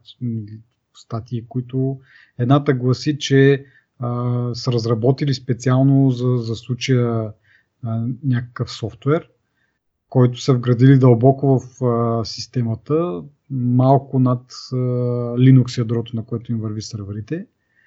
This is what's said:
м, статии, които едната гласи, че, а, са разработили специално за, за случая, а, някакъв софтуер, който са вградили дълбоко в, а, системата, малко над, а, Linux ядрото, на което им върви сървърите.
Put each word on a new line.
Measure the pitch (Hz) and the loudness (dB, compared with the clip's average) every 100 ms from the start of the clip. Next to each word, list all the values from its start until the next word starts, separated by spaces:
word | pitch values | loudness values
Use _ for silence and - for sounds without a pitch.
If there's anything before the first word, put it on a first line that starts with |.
| - - | -18 -10
м, | 123 113 104 107 113 _ _ | -8 -8 -10 -16 _ _ _
статии, | - - 113 110 120 117 | -20 -12 -12 -8 -10 -8
които | 127 123 131 131 135 _ _ _ - | -10 -6 -4 -4 -6 _ _ _ -4
едната | 120 143 147 | 2 2 2
гласи, | 127 123 123 156 143 | 0 0 -2 -2 -4
че, | - 139 139 139 135 _ _ - | 2 4 6 4 -2 _ _ -12
а, | 123 120 123 123 123 | -8 -6 -4 -4 -4
са | 117 - | -6 -4
разработили | 120 113 113 120 139 147 | -2 -2 0 0 0 -2
специално | 131 - 120 127 127 135 135 135 | -4 -4 -4 0 2 4 4 2
за, | 120 127 123 | 0 -2 -2
за | 113 110 | -4 -8
случая, | - 123 131 127 120 117 107 - _ _ _ _ | -8 -6 -2 0 0 -2 -6 -10 _ _ _ _
а, | 117 113 117 131 | -8 -6 -6 -4
някакъв | 139 120 123 - 120 | -2 -2 -4 -8 -10
софтуер, | - 110 - 135 165 - _ _ _ _ _ _ _ _ | -8 -10 -6 -2 -2 -4 _ _ _ _ _ _ _ _
който | 135 123 123 | 2 2 2
са | - | -2
вградили | 127 123 120 131 139 | 0 0 4 6 8
дълбоко | 131 113 131 135 139 131 | 6 6 4 4 2 0
в, | - - | -2 -6
а, | 123 117 117 113 | -2 0 0 -2
системата, | 110 - - 131 113 113 - 156 175 175 147 _ - | -6 -10 -8 -6 -4 -6 -4 -4 -4 -8 -12 _ -10
малко | 131 123 123 127 135 135 131 | -4 0 2 4 2 0 0
над, | 127 123 - - - | 0 0 -6 -20 -10
а, | 131 123 123 123 120 120 120 | -6 -4 -2 -2 -4 -4 2
Linux | 131 131 123 - | 6 6 4 -2
ядрото, | 113 117 113 113 | -4 -4 -6 -8
на | |
което | 113 117 113 | -8 -8 -6
им | 117 | -6
върви | 107 107 | -6 -8
сървърите. | 104 107 98 104 101 160 - _ _ _ | -10 -10 -10 -10 -8 -10 -10 _ _ _